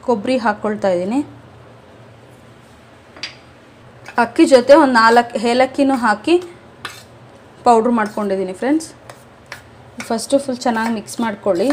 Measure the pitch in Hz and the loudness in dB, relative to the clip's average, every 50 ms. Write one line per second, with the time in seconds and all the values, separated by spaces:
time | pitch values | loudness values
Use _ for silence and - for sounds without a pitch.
0 | - - 240 214 196 254 262 254 220 233 208 208 - 214 214 208 208 196 185 175 | -2 -2 -4 -4 -2 -2 -2 -2 -2 -2 -4 -4 -4 -6 -6 -2 -2 -2 -2 -2
1 | 180 190 226 277 294 - - - - - - - - - - - - - - - | -4 -4 -6 -6 -6 -8 -14 -20 -20 -20 -20 -20 -20 -20 -20 -20 -20 -20 -20 -20
2 | - - - - - - - - - - - - - - - - - - - - | -20 -20 -20 -20 -20 -20 -20 -20 -20 -20 -20 -20 -20 -20 -20 -20 -20 -20 -20 -20
3 | - - - - - - - - - - - - - - - _ - - - - | -20 -20 -20 -18 -18 -18 -18 -20 -20 -20 -20 -20 -20 -20 -20 _ -20 -20 -20 -20
4 | - - - - 233 233 - - 330 240 269 262 240 - 277 320 302 262 254 233 | -20 -10 -4 -4 -4 -2 2 0 2 4 6 4 6 8 6 6 8 4 4 4
5 | 226 226 233 240 240 240 - 214 208 240 240 247 262 269 - - 285 269 269 247 | 4 6 4 4 2 2 -4 -4 -2 -2 2 2 0 0 0 -2 0 0 0 0
6 | 233 226 208 208 - - 330 359 359 - - - - - - - - - - - | 0 -2 -2 -2 0 0 0 0 0 -4 -18 -20 -20 -20 -20 -20 -20 -20 -20 -20
7 | - - - - - - - - - - - - - 247 240 226 220 247 240 233 | -20 -20 -20 -20 -20 -20 -20 -20 -20 -20 -20 -2 2 2 4 4 2 0 0 0
8 | 214 208 - - 208 202 190 190 190 185 190 - - 247 294 320 320 - - - | -2 -4 -4 -6 -6 -4 -4 -4 -4 -8 -8 -6 -4 -2 -2 -2 -4 -8 -20 -20
9 | - - - - - - - - - - - - - - - - - - - - | -20 -20 -20 -20 -20 -20 -20 -20 -20 -20 -20 -20 -20 -20 -20 -20 -20 -20 -20 -18
10 | - - 240 226 226 - - 277 269 - 254 247 - 254 233 220 220 233 233 214 | -8 -8 -6 -6 -4 0 -2 -2 0 -2 -10 -4 -4 -4 -2 -2 -4 -4 -6 -6
11 | 208 - - - 240 226 208 202 - 208 185 170 196 262 | -8 -12 -8 -6 -6 -6 -6 -6 -4 -4 -2 0 0 -2